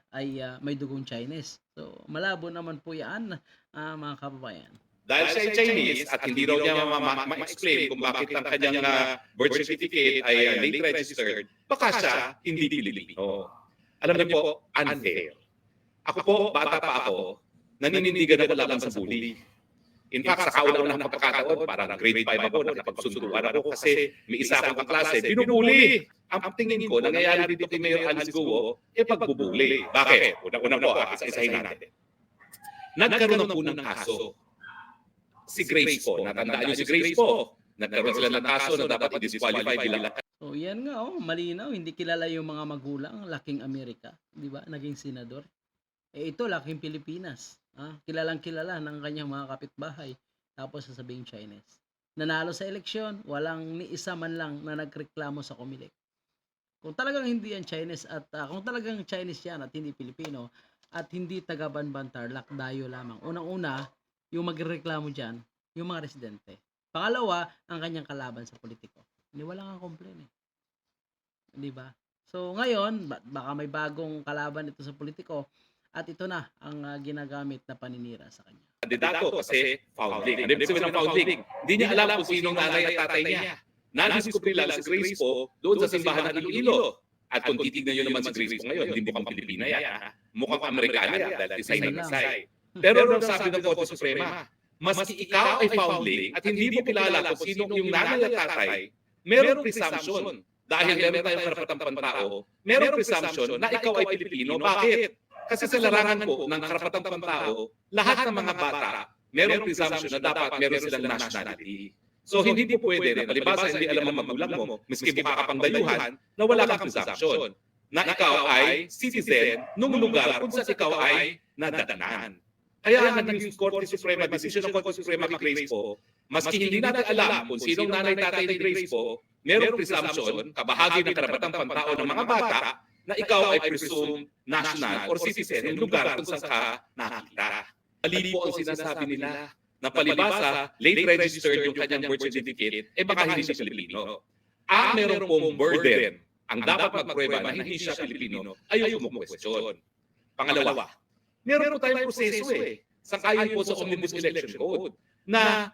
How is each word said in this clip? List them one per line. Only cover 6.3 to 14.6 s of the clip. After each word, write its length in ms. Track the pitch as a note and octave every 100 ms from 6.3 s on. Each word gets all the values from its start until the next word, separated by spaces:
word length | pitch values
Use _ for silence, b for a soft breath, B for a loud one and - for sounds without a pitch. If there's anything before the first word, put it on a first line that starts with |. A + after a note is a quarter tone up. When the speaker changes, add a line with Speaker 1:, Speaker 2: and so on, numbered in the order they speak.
| B2+ C#3
Speaker 2:
raw 80 | D3
niya 160 | D#3 D#3
ma-, 160 | D3+ D3
ma-, 200 | C#3+ C3+
ma-, 60 | C3+ D#3
ma-explain 580 | D#3+ - F3 D3 C#3
kung 80 | C3
bakit 320 | C3 C3+ C3+
ang 120 | D3 C#3
kanyang, 320 | C#3+ C#3 C#3+
ah, 400 | C#3 C3+ C3 B2+ - -
birth 160 | C3+
certificate 720 | C#3+ D3 D3 E3 E3 C3 C3+ B2
ay, 100 | A#2 A#2+
ah, 60 | A#2
late 240 | D3 D3+
registered, 640 | D#3+ D#3 C#3 C#3 G#2 G#2 G#2 _ -
baka 240 | C#4 A#3
siya 220 | A#3 E3 C3+ - -
hindi 240 | F3 D#3+ D3
Pilipino. 800 | D3 G2+ G2 F2+ F#2 G2 G2 F#2 - _ _ _ -
Alam 140 | D#3+ E3+
niyo 100 | E3
po, 80 | D#3+ D#3 -